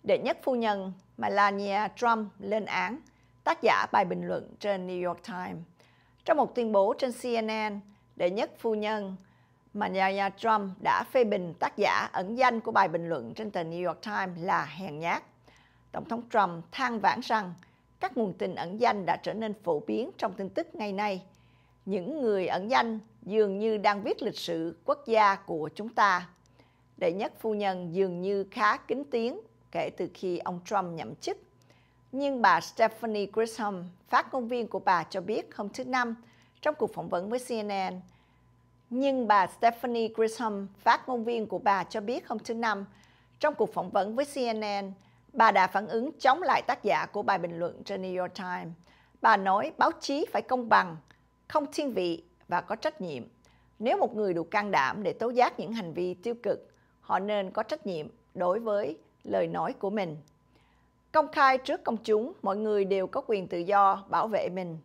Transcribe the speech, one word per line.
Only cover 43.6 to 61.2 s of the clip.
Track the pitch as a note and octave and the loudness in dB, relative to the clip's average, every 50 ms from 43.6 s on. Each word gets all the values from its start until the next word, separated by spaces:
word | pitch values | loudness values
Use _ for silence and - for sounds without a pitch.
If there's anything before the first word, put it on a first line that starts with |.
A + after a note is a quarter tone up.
| A3+ - - | -2 -2 0
phỏng | F3+ E3+ - | -6 -6 0
vấn | - G3+ F#3+ G#3 A3 | 0 0 0 2 0
với | B3 D4 | -2 -4
C | C#4+ - | -2 -2
N | C#4+ B3+ A#3+ A3 A3 | -2 -2 -2 -2 -2
N, | G#3+ G#3 G3+ G3+ G3+ G3 G3 - _ _ _ _ _ _ - | -2 -2 -4 -4 -4 -6 -10 -14 _ _ _ _ _ _ 2
bà | B3 A3+ A3 | 4 4 6
đã | G3+ G3 F#3 | 6 6 4
phản | F3+ - G3 G#3+ | 4 2 -2 -2
ứng | F#3 - A3+ A#3 D4+ D#4+ - | 0 -2 -2 -2 -4 -6 2
chống | - C4+ C4+ E4 F#4 | 4 4 4 4 2
lại | C4+ A#3+ D3 | 2 2 2
tác | - - C4 C4+ - | 2 0 -4 -2 2
giả | G#3 E3+ D3+ E3 | 2 2 2 0
của | - - G3+ G3+ | -2 -6 -4 0
bài | G3 G3 | 0 0
bình | F3+ E3+ E3+ E3+ E3 | 0 0 -6 -4 -4
luận | F3 E3+ - - - | -6 -6 -6 -8 -10
trên | - G3 F#3+ | -8 -8 -6
New | F#3 F#3 F3+ F3+ | -6 -4 -4 -4
York | F3+ F3+ F3+ | -4 -6 -6
Times. | - F#3+ F3+ F3+ F3+ F3 E3 E3+ - - - _ _ _ _ _ _ | -10 -8 -8 -6 -8 -8 -10 -12 -14 -20 -20 _ _ _ _ _ _
Bà | - A3+ A3 | 6 6 6
nói | G3+ F#3+ G3 F#3+ G3+ B3+ D#4 - | 6 6 4 2 2 2 -2 2
báo | - - D4 E4 - | 2 2 2 2 -2
chí | - - C#4 C#4+ F4+ - | -4 -2 0 0 -2 0
phải | - D#4 | -2 -4
công | - - C4 B3+ A#3+ A3 | 0 0 -2 -2 2 4
bằng, | G#3+ G3 F#3+ F3+ E3 D#3+ - _ - _ _ _ _ _ _ | 4 4 4 2 -6 -12 -16 _ -20 _ _ _ _ _ _
không | _ - D#4 D4 C#4+ | _ -2 -2 -2 0
thiên | - - D4+ C#4 G#3+ | -4 -2 -2 -2 -2
vị | F#3+ F3+ F3 E3 - - _ _ _ _ | -2 -2 -2 -2 -4 -8 _ _ _ _
và | - F3 F3 | -4 -4 -4
có | E3+ - G3+ | -2 -4 -8
trách | A3 - D#4 D#4 - | -4 -4 -6 -4 -4
nhiệm. | F#3 F3 D3 B2 - - _ _ _ _ _ _ _ _ _ _ | -8 -8 -8 -8 -10 -12 _ _ _ _ _ _ _ _ _ _
Nếu | G#3 B3 F4+ | 0 0 2
một | G4 C#4 A3 - | 2 2 0 0
người | G#3+ G#3+ G3 F3 | 0 0 0 0
đủ | E3+ D#3+ | 0 -2
can | - - G#3 G#3 G#3 | 0 0 -2 0 2
đảm | F3+ D3+ C3+ C3 - G3+ G#3 | 2 2 2 2 0 -2 -2
để | E3+ D3 | -4 -2
tố | - A3+ A#3+ | -2 -4 0
giác | B3 B3 A#3+ D#4+ - - | 4 4 4 4 2 -4
những | F#3 D#3+ A3+ | -8 -6 -6
hành | A3+ F#3+ E3+ D3 | -6 -6 -6 -4
vi | E3+ F3+ F3+ F3+ | -4 -4 -4 -6
tiêu | F3 - A#3 A#3+ A#3 - | -6 -6 -6 -6 -4 -2
cực, | G3+ D#3 - - _ _ _ _ _ _ _ | -2 -2 -2 -4 _ _ _ _ _ _ _
họ | _ - G3+ F#3 | _ -2 -2 0
nên | F#3+ G#3 G#3+ G#3 G3 F#3+ | 0 0 -2 -2 -2 -2
có | - G#3 A3 | -4 -4 -4
trách | A3 D#4 D#4 - | -4 -6 -6 -6
nhiệm | G#3+ F3+ D#3 D3 - - _ _ _ _ | -6 -6 -6 -8 -10 -14 _ _ _ _
đối | - F3+ F3+ F#3 A3+ | -2 0 2 2 0
với | A#3 A3+ G#3 G3+ A3 C#4 D#4+ - _ _ _ _ _ | 0 0 -2 0 -2 -4 -6 -10 _ _ _ _ _
lời | - G3 F#3+ F3 | -2 0 0 0
nói | E3 E3 E3+ E3 F3 C4+ | 0 0 -2 -2 -4 -4
của | - - G3 | -4 -4 -2
mình. | G#3 A3 F#3+ E3 D3+ D#3 - _ _ _ _ _ _ _ _ _ _ _ _ _ _ _ _ _ | -2 -2 -4 -4 -6 -12 -16 _ _ _ _ _ _ _ _ _ _ _ _ _ _ _ _ _
Công | - D#4 | 2 2